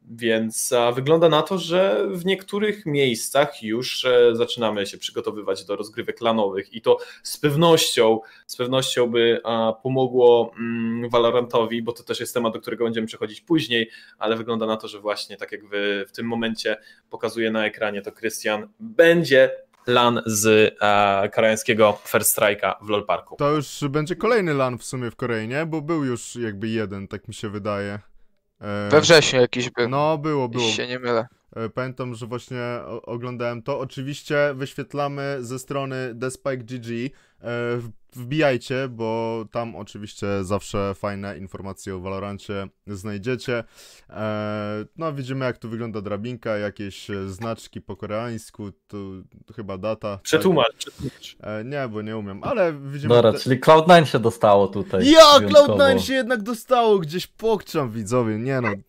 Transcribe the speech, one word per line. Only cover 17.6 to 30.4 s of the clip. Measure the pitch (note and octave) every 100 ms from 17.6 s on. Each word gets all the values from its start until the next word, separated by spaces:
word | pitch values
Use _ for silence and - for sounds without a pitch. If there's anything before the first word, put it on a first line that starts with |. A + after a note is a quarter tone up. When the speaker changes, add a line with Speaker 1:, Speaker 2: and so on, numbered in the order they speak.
| G#2+
Speaker 1:
ekranie | G#2 G#2+ G2+
to | G2+
Krystian, | - A2 - A2 G#2+ G#2+ _
będzie | A2 A2 E3 E3+ D3+ C3 C3 - - _ -
lan | B2 A#2+ A#2+ A2+
z, | G#2+ A2 G#2+ G#2+ -
e, | G#2 G#2 G2+ G2 G#2
koreańskiego | - A2 A2 - A2 G#2+ G#2 -
First | A#2 G#2+ -
Strike'a | G#2+ G#2 G2 -
w | G#2
LoL | G#2 -
Parku. | E2+ - -
Speaker 2:
To | C#3+
już | D3+ C3+ - C#3+
będzie | C#3+ D3+ F3+
kolejny | A3 A#3+ F3+
lan | C#3 C3 A#2
w |
sumie | - C3 A#2+
w | -
Korei, | B2+ A2+ A2
nie? | C3+ D#3+
Bo | D#3+
był | D3 E3
już | C3+ A#2+ - A#2+
jakby | A2+ G2+ A2
jeden, | A2+ G#2+ G2 G2
tak | G#2 -
mi |
się | G#2+ A2
wydaje. | G#2 G2+ G2+ G2+ G#2 - - _ _ _ _
E, | G#2 G2+ G#2
Speaker 3:
We | D3
wrześniu | D#3 E3 - C3
jakiś | B2 B2 B2
był, | - A#2
Speaker 2:
No, | C3+ D3+ D#3
było, | D3+ D3